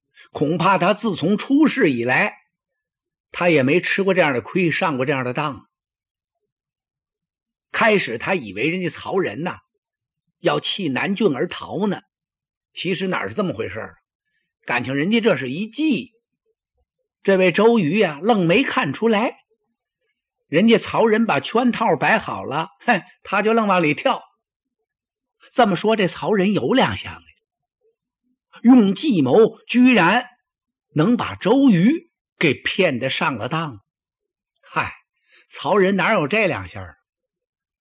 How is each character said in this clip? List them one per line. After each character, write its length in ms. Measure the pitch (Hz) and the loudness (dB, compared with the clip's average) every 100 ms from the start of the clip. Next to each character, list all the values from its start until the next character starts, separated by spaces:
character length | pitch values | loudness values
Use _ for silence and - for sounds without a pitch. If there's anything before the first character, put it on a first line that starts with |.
| _ _ - | _ _ -18
恐 260 | - 147 151 | -4 -2 0
怕 200 | 175 190 | 2 2
他 160 | 175 | 2
自 220 | 214 226 165 | 0 -4 -4
从 220 | - 208 | -2 -2
出 320 | - 277 277 | 0 2 2
世 200 | 262 180 | 2 0
以 140 | 120 | 0
来， 300 | 120 139 208 - _ _ _ _ _ _ _ _ _ | 0 0 -2 -6 _ _ _ _ _ _ _ _ _
他 180 | - 175 | -2 2
也 140 | 151 | 2
没 160 | 127 175 | 2 0
吃 240 | 180 - | 0 -2
过 100 | 196 | 0
这 60 | 180 | 2
样 140 | 156 | 0
的 80 | 120 | -2
亏， 300 | - 185 175 | -4 -2 -2
上 260 | - 190 123 | 0 -2 -2
过 80 | 139 | -2
这 80 | |
样 100 | 135 | -2
的 80 | 123 | -4
当。 380 | 123 151 107 - _ _ _ _ _ _ _ 415 _ _ _ _ _ _ _ _ _ _ _ _ | -6 -6 -10 -18 _ _ _ _ _ _ _ _ _ _ _ _ _ _ _ _ _ _ _ _
开 260 | - 226 208 | -2 2 2
始 200 | - 117 | -2 -6
他 180 | 175 185 | -4 -6
以 160 | 107 | -6
为 160 | 95 143 | -6 -4
人 140 | 180 | -4
家 80 | 175 | -6
曹 300 | - - 190 | -8 -6 -4
仁 240 | 139 107 | -4 -6
呐， 160 | 170 110 _ _ _ _ _ _ _ _ | -8 -10 _ _ _ _ _ _ _ _
要 200 | 160 147 | -2 -2
弃 300 | - - 170 | -4 -6 -4
南 260 | 123 143 196 | -4 -4 0
郡 180 | 208 | 0
而 140 | 131 175 | 0 -6
逃 400 | - - 127 208 | -8 -10 -4 -4
呢， 140 | 147 - _ _ _ _ _ _ | -4 -10 _ _ _ _ _ _
其 200 | - 170 | -10 -8
实 140 | 170 190 | -6 -4
哪 180 | 165 98 | -4 -6
是 80 | |
这 120 | 113 185 | -4 -6
么 80 | |
回 160 | 107 107 | -6 -10
事 100 | 107 | -10
儿？ 160 | 92 - _ _ _ _ _ _ - | -14 -18 _ _ _ _ _ _ -6
感 180 | 127 | -6
情 120 | 120 139 | -4 -4
人 160 | 170 | 0
家 100 | 233 | 2
这 160 | 220 143 | 2 0
是 120 | 131 | -4
一 160 | 151 220 | -8 -8
计。 460 | - 311 185 - _ _ _ _ _ _ _ _ _ _ _ | -4 -2 -2 -6 _ _ _ _ _ _ _ _ _ _ _
这 140 | - 190 | 0 2
位 160 | 185 | 2
周 260 | 170 226 233 | 4 4 4
瑜 180 | 147 208 | 2 0
呀， 220 | 185 143 | -2 -2
愣 240 | 196 214 165 | 0 2 2
没 180 | 170 | 2
看 280 | - - 143 | 0 -2 -4
出 160 | - 226 | -2 0
来， 300 | 208 247 - _ _ _ _ _ _ _ _ _ _ _ | 0 -2 -6 _ _ _ _ _ _ _ _ _ _ _
人 200 | 151 226 | 2 4
家 100 | 202 | 2
曹 280 | - 151 220 | 0 0 2
仁 200 | 214 226 | 2 0
把 140 | 143 | -2
圈 320 | - 220 254 | -2 -2 0
套 260 | - 220 147 | 0 -2 0
摆 200 | 156 214 | 0 0
好 260 | - 104 | -2 -10
了， 260 | 98 143 170 _ | -6 -6 -8 _
嘿， 220 | - 196 - _ | -2 -2 -4 _
他 180 | - 196 | -6 -2
就 120 | 214 | 0
愣 140 | 226 208 | 0 2
往 160 | 185 | 2
里 100 | 156 | 0
跳。 300 | 151 269 220 - _ _ _ _ _ _ _ _ _ _ _ _ | 0 -2 -4 -8 _ _ _ _ _ _ _ _ _ _ _ _
这 160 | - 226 | 2 2
么 80 | 175 | 2
说， 200 | 214 220 | 0 0
这 120 | 175 | 0
曹 240 | - 147 | -2 -2
仁 220 | 208 190 | 0 0
有 180 | 190 127 | 0 0
两 240 | 254 156 98 | 2 0 -2
下 240 | - - | -12 -18
子， 60 | _ _ _ _ _ _ _ _ _ _ _ _ _ - | _ _ _ _ _ _ _ _ _ _ _ _ _ 2
用 320 | 226 254 196 190 | 6 8 6 2
计 260 | 311 185 | 0 2
谋 380 | 127 175 220 - - | 4 4 4 0 -2
居 260 | 240 254 | 4 4
然 320 | 226 165 233 - _ _ _ _ _ _ | 6 4 2 -2 _ _ _ _ _ _
能 240 | 147 175 240 | 0 0 0
把 180 | - 98 | -4 -4
周 340 | 180 269 277 | 0 4 6
瑜 400 | 175 202 339 - _ _ - | 6 4 2 -6 _ _ -2
给 160 | 165 | -2
骗 460 | 120 - - 180 123 | 0 -4 0 0 0
得 100 | 131 | -4
上 260 | - 165 123 | -4 -4 -4
了 140 | 113 | -6
当。 320 | 160 160 107 _ _ _ _ _ _ _ _ | -6 -6 -12 _ _ _ _ _ _ _ _
嗨， 320 | _ 160 107 - _ _ _ _ _ | _ -8 -8 -12 _ _ _ _ _
曹 260 | - 139 202 | -10 -2 2
仁 220 | 185 196 | 2 2
哪 160 | 175 | 0
有 140 | 214 147 | 0 0
这 200 | 214 196 | 0 -2
两 200 | 117 90 | -4 -10
下 120 | 104 | -14
儿？ 180 | 90 - _ _ _ _ _ _ _ _ | -16 -20 _ _ _ _ _ _ _ _